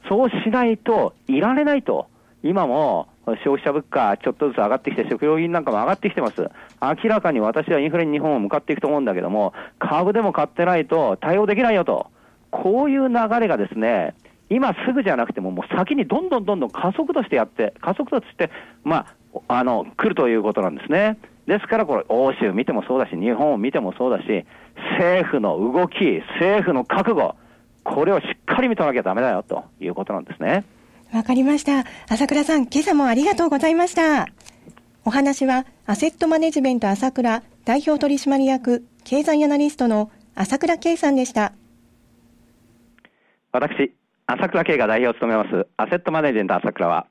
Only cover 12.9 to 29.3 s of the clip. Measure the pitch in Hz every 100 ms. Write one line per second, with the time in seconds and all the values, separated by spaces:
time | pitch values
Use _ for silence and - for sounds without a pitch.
12.9 | 269 262 233 220 233 220 127 139 110 113
13.9 | 107 80 - - _ _ 233 262 180 -
14.9 | 262 196 131 117 - 95 90 - - 190
15.9 | 285 170 294 370 262 190 196 123 - 175
16.9 | 196 311 302 214 131 110 - 107 - -
17.9 | 196 269 269 - - 165 - - - -
18.9 | 160 - - _ - - 120 127 113 85
19.9 | - 220 - 127 113 104 104 92 71 -
20.9 | 160 214 214 - - - 202 - 226 170
21.9 | 117 - 113 135 131 107 95 131 120 -
22.9 | 131 113 85 104 113 151 120 117 143 98
23.9 | - 127 110 - 101 - - - - -
24.9 | - 175 185 170 139 104 80 110 143 180
25.9 | - 156 85 - - 175 208 175 135 -
26.9 | 196 202 190 95 - - - _ _ -
27.9 | 139 165 185 - - - - 254 220 156
28.9 | 123 95 98 127